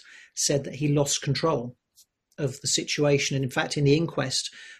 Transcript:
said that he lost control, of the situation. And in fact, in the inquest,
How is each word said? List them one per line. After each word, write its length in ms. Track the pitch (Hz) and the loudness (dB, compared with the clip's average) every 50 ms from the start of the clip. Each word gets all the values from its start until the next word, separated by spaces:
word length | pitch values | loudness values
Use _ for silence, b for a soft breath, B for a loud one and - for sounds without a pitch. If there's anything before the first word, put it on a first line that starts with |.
| B B B B B B B | B B B B B B B
said 320 | - - - 147 143 139 | -4 0 0 0 0 -2
that 100 | - - | -4 -6
he 140 | 127 147 147 | -2 0 2
lost 320 | 143 147 139 - - - | 2 2 2 2 0 -2
control, 560 | - 143 135 - - 160 151 120 120 123 - _ _ _ _ - - _ _ _ _ _ _ | -2 -2 -2 0 0 0 0 -2 -4 -8 -12 _ _ _ _ -20 -20 _ _ _ _ _ _
of 220 | - 151 127 120 - | -6 -6 -6 -6 -6
the 60 | - | -2
situation. 680 | - - - - - - 156 147 147 143 139 - - 143 | -2 -2 -2 -2 -2 0 2 4 4 4 4 2 0 0
And 80 | 135 135 | -2 -2
in 80 | 123 | 0
fact, 260 | - 156 165 165 - | -2 -2 -2 -2 0
in 60 | 151 143 | 2 4
the 120 | 139 143 | 6 6
inquest, 580 | 160 170 156 - 151 131 135 - - - - B B B B B | 4 4 0 -2 -4 -4 -2 -4 -4 -6 -6 B B B B B